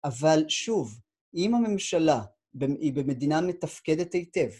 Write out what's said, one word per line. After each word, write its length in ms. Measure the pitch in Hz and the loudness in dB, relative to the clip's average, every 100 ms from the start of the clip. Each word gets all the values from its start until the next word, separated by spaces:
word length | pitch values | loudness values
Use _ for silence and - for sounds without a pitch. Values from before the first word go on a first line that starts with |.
אבל 400 | 143 120 151 156 156 | -6 0 4 4 2
שוב, 520 | - - 220 120 110 _ _ _ | -2 -2 -2 -2 -10 _ _ _
אם 200 | 165 196 | -2 0
הממשלה 680 | 240 233 196 - 170 160 131 101 _ _ | 2 2 0 0 2 4 2 0 _ _
במ-, 220 | 131 139 143 | -4 -2 -2
היא 120 | 156 | -2
במדינה 480 | 135 135 127 143 156 | -2 -4 -2 0 0
מתפקדת 720 | 180 175 165 - - 156 175 | 0 -4 -8 -8 -2 -2 0
היטב 380 | 180 170 - 127 - | -4 -4 -2 -2 -4